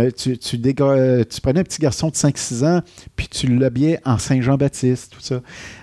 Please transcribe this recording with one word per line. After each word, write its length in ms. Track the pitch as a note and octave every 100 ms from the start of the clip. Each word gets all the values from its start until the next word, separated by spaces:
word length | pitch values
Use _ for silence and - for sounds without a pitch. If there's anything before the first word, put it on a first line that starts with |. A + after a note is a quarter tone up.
| B2 A#2+
tu, 220 | C3 A#2+
tu 200 | - A#2+
dégo-, 320 | B2 C3+ C#3
euh, 320 | C3+ C3 B2 G#2+
tu 100 | -
prenais 200 | C3+ D#3
un 20 |
petit 160 | F#3 -
garçon 280 | D3+ - -
de 60 | -
cinq, 220 | D3 -
six 260 | - A#2
ans, 180 | D3+ F3 - - - -
puis 120 | -
tu 180 | - C3
l'habillais 520 | B2 C3 B2 D3+ C3 -
en 120 | A2+
Saint-Jean-Baptiste, 960 | - C3 B2 C#3 C#3 - B2+ B2 -
tout 80 | -
ça. 200 | - B2+ - - - -